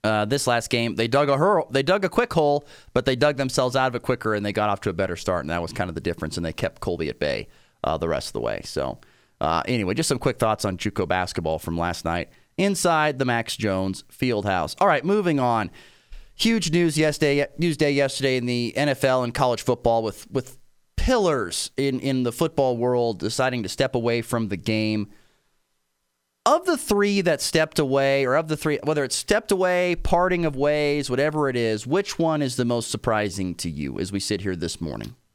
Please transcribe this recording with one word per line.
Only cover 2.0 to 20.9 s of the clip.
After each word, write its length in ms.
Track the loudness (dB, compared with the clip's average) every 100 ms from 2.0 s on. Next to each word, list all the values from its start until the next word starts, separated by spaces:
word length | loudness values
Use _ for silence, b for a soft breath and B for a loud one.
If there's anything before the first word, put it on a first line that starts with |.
a 60 | 2
quick 240 | 0 2
hole, 320 | 2 2 2 B B B
but 120 | -2 0
they 100 | 2
dug 220 | 2 2
themselves 380 | 0 0 2 2
out 140 | 0
of 60 | 0
it 60 |
quicker, 320 | -2 -2 0
and 100 | 0 0
they 80 |
got 160 | 0 0
off 120 | 0
to 80 | -2
a 40 |
better 220 | -2 -2 -2
start, 240 | -2 -2
and 100 | -2
that 100 | -4
was 100 | -4
kind 180 | -4 -6
of 40 |
the 80 | -4
difference, 360 | -4 -4 -6 -4
and 80 | -6
they 80 |
kept 260 | -4 -4 -4
Colby 300 | -4 -2 -4
at 100 | -2
bay, 280 | -2 -2 -6 b b b
uh, 140 | -2 -2
the 100 | -2
rest 220 | -2 -4
of 40 |
the 80 | -6
way. 200 | -4 -6
So, 360 | -6 -6 -6 -8 b b b b
uh, 220 | 0 0 0
anyway, 260 | -2 0
just 160 | -2 -2
some 80 | 0
quick 220 | -2 0
thoughts 260 | 0 0 -2
on 120 | -2
JUCO 300 | -4 -2 -2
basketball 520 | 0 -2 -4 -2 -2
from 180 | -4 -4
last 280 | -2 -4 -4
night 240 | -4 -6 b b -2
inside 640 | 0 2 2 2 2 0
the 60 | 0
Max 300 | 0 -2 -4
Jones 480 | -2 0 -2 -4 -10
Fieldhouse. 640 | -4 -2 0 0 0 -2 2
All 80 | 2
right, 180 | 4 2
moving 340 | 0 2 2
on. 300 | 2 0 -2 B B B B B B
Huge 380 | -2 2 2 2
news 260 | 2 2 2
yesterday, 480 | 0 2 2 2 0 0
news 180 | -2 2
day 140 | 2
yesterday 460 | 4 2 2 0 0
in 100 | 0
the 280 | -2 -2 0
N 140 | 0
F 140 | 2
L 200 | 2 2
and 100 | 0
college 280 | 0 0 0
football 400 | 0 0 2 2
with, 260 | 0 -6 -6
with 260 | -6 -6 -14 -20 _ _